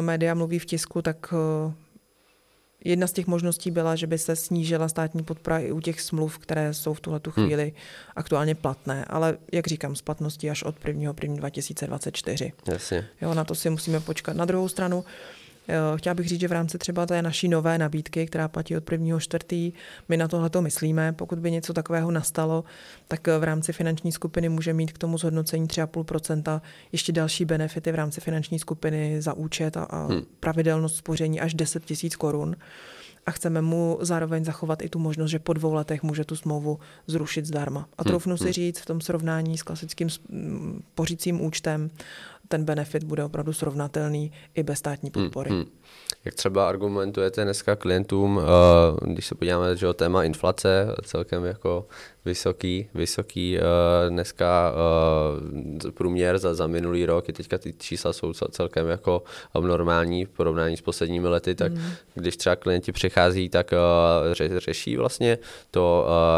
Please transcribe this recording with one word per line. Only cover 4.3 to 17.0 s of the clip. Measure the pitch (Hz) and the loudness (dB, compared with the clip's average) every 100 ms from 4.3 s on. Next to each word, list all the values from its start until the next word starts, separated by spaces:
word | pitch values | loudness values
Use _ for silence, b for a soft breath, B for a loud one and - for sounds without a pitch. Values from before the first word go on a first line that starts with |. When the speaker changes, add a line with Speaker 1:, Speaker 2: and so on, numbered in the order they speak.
| 160 | -2
Speaker 1:
snížila | - 175 160 165 160 | -2 0 0 0 0
státní | 160 160 165 | -2 -2 -4
podpora | 160 160 - 160 | -6 -6 -2 -2
i | 139 | 0
u | 160 | -2
těch | 170 160 | -4 -4
smluv, | - 156 156 - | -4 -2 -2 -4
které | - 156 151 | -4 -2 -2
jsou | 151 156 | -2 -4
v | 147 | -6
tuhletu | 165 151 160 - | -4 -6 -2 0
Speaker 2:
Hmm. | 190 | 2
Speaker 1:
chvíli | 151 147 B B B B - | 2 -2 B B B B -10
aktuálně | 156 147 156 156 | -2 0 2 0
platné. | 135 135 143 135 - | -2 -4 -6 -6 -4
Ale | 160 160 - - | 0 0 0 -4
jak | 170 165 | -4 -2
říkám, | 156 139 139 | -4 -6 -6
s | |
platností | - 151 151 151 151 | -6 -6 -6 -4 -6
až | 143 | -4
od | 147 156 | -6 -6
prvního | 151 147 147 | -6 -4 -4
první | 151 151 147 | -4 -6 -6
dva | 143 | -6
tisíce | 143 143 156 143 | -6 -8 -8 -6
dvacet | - 151 - | -6 -6 -6
čtyři. | - 139 127 - - | -4 -4 -4 -6 -6
Speaker 2:
Jasně. | 85 - 85 107 - | -4 -2 -4 -4 -6
Speaker 1:
Jo, | 165 | -2
na | 160 | -2
to | 156 160 | -2 -2
si | 165 | -2
musíme | 156 165 156 | -2 -2 -2
počkat. | 160 156 - 160 | -2 -6 -4 -2
Na | 175 | 0
druhou | 185 185 | 0 0
stranu, | - 185 180 180 B B B B B - | -2 -2 -2 -4 B B B B B -4
eh, | 160 156 156 | 0 0 0
chtěla | 180 | 0
bych | 175 170 | 0 0
říct, | 175 | 0
že | 180 | 0
v | |
rámci | 170 165 175 | 0 0 -4
třeba | - 170 | -4 -2